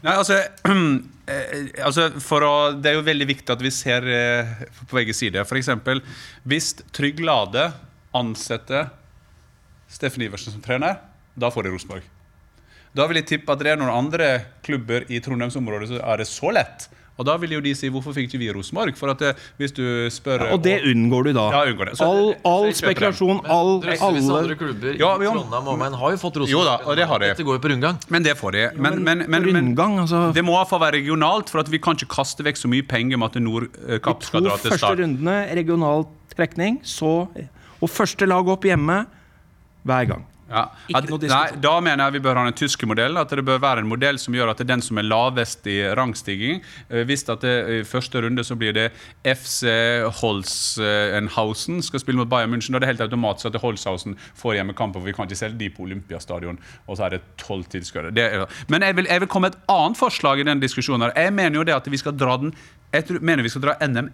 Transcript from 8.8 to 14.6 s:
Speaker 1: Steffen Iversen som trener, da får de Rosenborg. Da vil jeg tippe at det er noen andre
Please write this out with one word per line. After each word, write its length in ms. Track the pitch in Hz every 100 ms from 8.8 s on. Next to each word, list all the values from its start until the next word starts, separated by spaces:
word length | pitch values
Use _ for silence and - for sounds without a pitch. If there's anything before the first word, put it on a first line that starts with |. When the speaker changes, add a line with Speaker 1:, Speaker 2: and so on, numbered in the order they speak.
| 143 - - - _ - _ _ _ - _
Speaker 1:
Steffen 360 | - 135 123 113
Iversen 260 | 98 -
som 80 | 104
trener, 380 | - 127 156 196 - - _ -
da 120 | 120
får 120 | 120 98
de 60 |
Rosenborg. 320 | 92 - 98 - - _ _ _ _ _ - - 139
Da 80 | 151
vil 140 | 165
jeg 80 | 156
tippe 200 | 151 -
at 80 | 139
det 120 | 147
er 60 | 151
noen 120 | 135
andre 360 | 120 139 165 151 127 - -